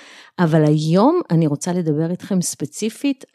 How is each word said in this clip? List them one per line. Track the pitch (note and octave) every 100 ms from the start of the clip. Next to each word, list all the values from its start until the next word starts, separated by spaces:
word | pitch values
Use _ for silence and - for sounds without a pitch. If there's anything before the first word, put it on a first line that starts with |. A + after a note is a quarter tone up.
| - - - -
אבל | E3+ D#3+ D3+
היום | D3+ D#3 F3 A#3+ F4 -
אני | E3 D#3+
רוצה | C#3+ -
לדבר | F3 D#3+ D3 E3
איתכם | F3 - F#3+
ספציפית | E3 - D3 - G#3+ A3 C#4+ C4+ -